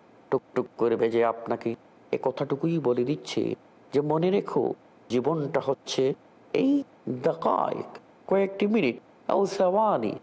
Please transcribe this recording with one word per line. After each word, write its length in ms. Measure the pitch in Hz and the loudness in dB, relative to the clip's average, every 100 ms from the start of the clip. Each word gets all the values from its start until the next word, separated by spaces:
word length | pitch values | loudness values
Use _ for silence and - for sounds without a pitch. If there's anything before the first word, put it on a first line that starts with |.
| - - - | -20 -18 -4
টুকটুক 380 | 135 _ 127 - - | -4 _ -6 -6 -2
করে 180 | 117 113 | 0 2
বেজে 300 | 117 117 117 | 2 2 2
আপনাকে 500 | 113 - 113 117 117 - - - | 0 -6 -4 -4 -8 -14 -20 -6
এ 60 | 127 | -2
কথাটুকুই 580 | 131 - 139 139 165 170 | -2 -2 -4 -2 0 0
বলে 240 | 123 123 | 0 0
দিচ্ছে 520 | 123 156 - 117 110 - - - - | 0 -2 -4 -2 -2 -4 -12 -20 -2
যে, 80 | 139 | -2
"মনে 300 | 147 160 180 | 2 2 2
রেখো, 420 | 196 - - 117 - - - - | 0 0 -2 -2 -4 -14 -20 -2
জীবনটা 500 | 120 127 160 139 135 | 0 0 0 -2 -2
হচ্ছে 540 | 131 131 - - 135 - - - - | -2 -4 -4 0 0 -2 -12 -20 -4
এই 300 | - 269 285 - - - | 0 4 2 0 -12 -8
দাকায়েক, 920 | 127 165 - - - - - - - - - - | -2 -2 0 0 2 0 -4 -8 -16 -20 -14 0
কয়েকটি 400 | 196 196 196 208 | 0 0 0 0
মিনিট, 320 | 226 135 - - - - | 2 2 -2 -12 -14 0
আও 180 | - 196 | 0 2
সাওয়ানি 680 | - 185 202 214 156 113 - | 0 2 2 2 0 -2 -6